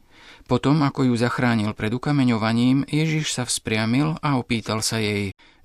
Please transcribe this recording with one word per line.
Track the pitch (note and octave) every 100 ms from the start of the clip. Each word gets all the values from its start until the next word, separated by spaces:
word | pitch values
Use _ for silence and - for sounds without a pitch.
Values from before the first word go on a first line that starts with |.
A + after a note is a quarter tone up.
| _ - - -
Potom, | - E3 C3+ D#3
ako | C#3+ - B2+
ju | A#2
zachránil | A#2+ - B2 A2+ G#2
pred | - G#2+
ukameňovaním, | B2 D3 C#3+ B2 A2+ A2 A#2 B2+ C#3
Ježiš | - D3+ D#3+ D#3 D3
sa | - A#2+
vzpriamil | - - A2 A2+ B2+ D#3 E3+
a | D3+ C3+
opýtal | - A2+ - A2
sa | - A2+
jej: | G#2 G#2 G2 - _ _